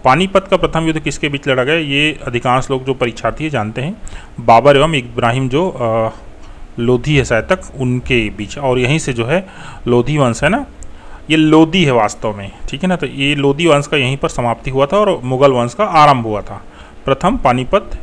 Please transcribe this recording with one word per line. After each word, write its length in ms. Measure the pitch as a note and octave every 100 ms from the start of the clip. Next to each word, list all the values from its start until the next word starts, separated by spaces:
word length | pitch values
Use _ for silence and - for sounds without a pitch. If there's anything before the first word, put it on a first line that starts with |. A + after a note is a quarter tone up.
पानीपत 440 | C3 C#3+ F#3+ G3 F#3+
का 60 | F#3
प्रथम 300 | D#3+ E3 D#3+
युद्ध 140 | D#3
किसके 280 | D3+ - D3+
बीच 200 | C#3+ C#3+
लड़ा 160 | B2+
गया? 100 | B2+
ये 440 | E3 D3+ C#3 D3+ D3 C#3
अधिकांश 440 | A#2+ B2+ B2+ B2
लोग 140 | C3
जो 100 | C3
परीक्षार्थी 500 | C3 A#2+ A2+ A#2 A2+
हैं 60 | D#3
जानते 320 | C#3 G#2+ A2+
हैं, 140 | D3 G#3+ - - - -
बाबर 360 | A#2 A#2 C3+ C#3
एवं 180 | D#3
इब्राहिम 540 | D#3 A#2+ A#2 A#2 B2 C3
जो, 220 | C3+ F#3
अ, 440 | C#3+ A#2 A2+ A2+ - - - - - - -
लोधी 380 | A#2+ B2 C#3+ D3
है 80 |
शायद 200 | A#2 A2+
तक, 160 | A2 F#3 - C#3+
उनके 540 | B2+ B2 B2 B2 G#2+
बीच, 280 | G2 G#2 -
और 200 | C#3 B2+
यहीं 200 | B2+ D#3
से 140 | D3
जो 140 | A#2 A#2
है 200 | E3+ F#3+ - - - A#2+
लोधी 300 | A#2+ A#2+ D3+
वंश 260 | B2+ A#2
है 60 | D3
ना, 160 | A#3 C4+ - - - - - -
ये 60 | D#3+
लोधी 480 | D#3 D#3 D#3+ F#3
है 80 | D3
वास्तव 440 | B2 G#2 - A2+ G2+
में, 160 | G2 - -
ठीक 140 | C3+
है 60 | F#3+
ना। 80 | E3+
तो 100 | C3+
ये 280 | B2+ C#3
लोधी 320 | D3 C#3 C#3 E3+
वंश 200 | C#3+ C#3+
का 100 | D3+
यहीं 200 | B2+ C3+
पर 120 | E3
समाप्ति 420 | - A#2+ A#2 -
हुआ 160 | C3 C#3+
था 100 | G3+
और 240 | G#3 E3+
मुगल 280 | B2+ B2+ C#3
वंश 220 | B2 A#2+
का 100 | -
आरंभ 400 | G#3 E3 D3+ C3
हुआ 180 | A2+ G#2
था, 220 | - G2+ - - - -
प्रथम 320 | - C3+ F3+ B3
पानीपत 540 | A3+ - B2 G3+ G#3 -